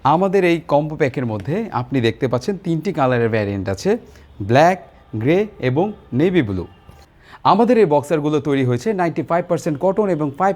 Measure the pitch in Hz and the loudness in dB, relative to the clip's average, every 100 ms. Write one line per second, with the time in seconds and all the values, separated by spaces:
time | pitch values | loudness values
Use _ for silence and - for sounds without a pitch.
0 | 131 160 190 196 180 170 - 143 151 156 | 0 2 2 2 2 0 0 0 0 -2
1 | 143 139 120 107 98 185 220 117 123 139 | -2 -2 -4 -4 -4 -6 -4 -6 -2 0
2 | 113 - 131 123 160 185 175 165 196 156 | 0 0 -2 -2 -4 -6 -4 -4 -4 0
3 | 131 123 117 110 101 101 95 95 190 233 | 0 2 0 0 -2 -4 -4 -4 -2 -2
4 | - - - - 98 127 170 190 - - | -4 -20 -20 -12 0 4 4 2 -6 -20
5 | - 110 123 180 214 - 127 131 208 - | -12 -4 0 0 0 -4 -4 0 -2 -4
6 | - 120 175 180 107 95 82 - - - | -8 0 2 2 0 -4 -8 -14 -20 -20
7 | - _ - - 131 190 233 247 185 147 | -20 _ -20 -4 2 4 4 4 4 2
8 | - 160 147 151 151 139 123 123 226 190 | 0 -2 0 -2 0 0 0 0 -2 -2
9 | 170 165 139 170 175 165 170 143 180 190 | -2 -2 -2 -2 -2 -2 -2 -2 0 0
10 | 208 160 151 135 190 | 0 0 -2 -2 -2